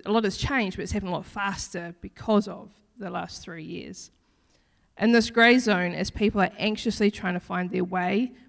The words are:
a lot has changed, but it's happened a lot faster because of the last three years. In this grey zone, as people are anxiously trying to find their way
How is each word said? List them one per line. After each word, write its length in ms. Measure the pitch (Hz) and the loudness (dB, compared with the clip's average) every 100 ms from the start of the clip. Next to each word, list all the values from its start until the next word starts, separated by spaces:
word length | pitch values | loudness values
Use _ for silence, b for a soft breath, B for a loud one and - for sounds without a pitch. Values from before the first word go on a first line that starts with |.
| - | 0
a 60 | |
lot 120 | 220 | 2
has 140 | 208 - | 2 0
changed, 400 | - 269 202 - | -2 0 -2 -4
but 60 | |
it's 80 | 180 | -6
happened 200 | 208 190 | -4 -4
a 40 | 175 | -6
lot 100 | 190 | -6
faster 680 | 214 202 185 - 175 170 170 | -6 -4 -4 -8 -8 -10 -12
because 460 | 196 - - 214 202 | -16 -8 2 2 2
of 240 | 190 - _ _ - | -4 -16 _ _ -14
the 120 | 196 | -8
last 320 | 180 175 - | -6 -8 -10
three 200 | - 165 | -14 -12
years. 460 | 156 175 - 185 - _ _ _ _ _ _ _ _ - | -12 -12 -12 -14 -18 _ _ _ _ _ _ _ _ 0
In 120 | 220 | 4
this 180 | 233 226 | 6 4
grey 300 | 233 233 254 | 6 8 8
zone, 340 | 233 185 180 | 6 2 0
as 160 | 160 190 | -2 -4
people 320 | - 214 208 | 0 0 2
are 100 | 185 - | 0 0
anxiously 540 | 214 214 240 - 208 | -4 -2 -2 2 2
trying 240 | - 190 180 | 2 -2 -4
to 40 | |
find 300 | - 180 180 | -4 -4 -2
their 140 | - | -2
way 500 | 180 180 180 202 247 - | -2 -2 0 0 0 -6